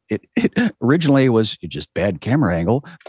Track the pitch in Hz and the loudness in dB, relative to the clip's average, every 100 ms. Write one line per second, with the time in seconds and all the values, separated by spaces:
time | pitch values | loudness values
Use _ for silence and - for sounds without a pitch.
0 | - 110 - - - - 233 - 120 160 | -8 -8 -6 -2 -2 0 -2 0 0 2
1 | 160 139 131 113 110 - - - - - | 2 2 4 2 0 -6 -12 -12 -10 -4
2 | 101 85 - 254 147 85 85 127 - - | -4 -4 -2 0 0 0 0 -2 -4 -18